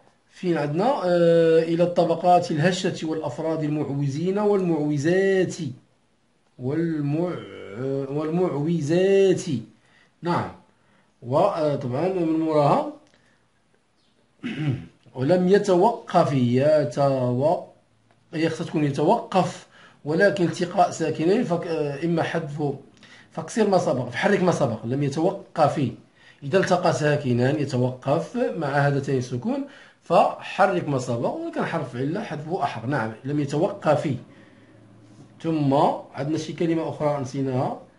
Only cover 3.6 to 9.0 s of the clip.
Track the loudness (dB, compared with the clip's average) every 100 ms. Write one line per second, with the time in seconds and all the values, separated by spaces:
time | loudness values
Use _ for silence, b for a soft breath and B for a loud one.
3.6 | -2 -2 -2 -2 -2 -2 -2 0 2 2
4.6 | 2 0 0 0 2 2 2 2 0 -4
5.6 | -8 -10 _ _ _ _ _ _ _ -10
6.6 | -6 -2 -2 -2 -2 -2 -2 -6 -12 -16
7.6 | -14 -8 -4 -4 -4 -6 -2 0 0 -2
8.6 | -2 -2 0 2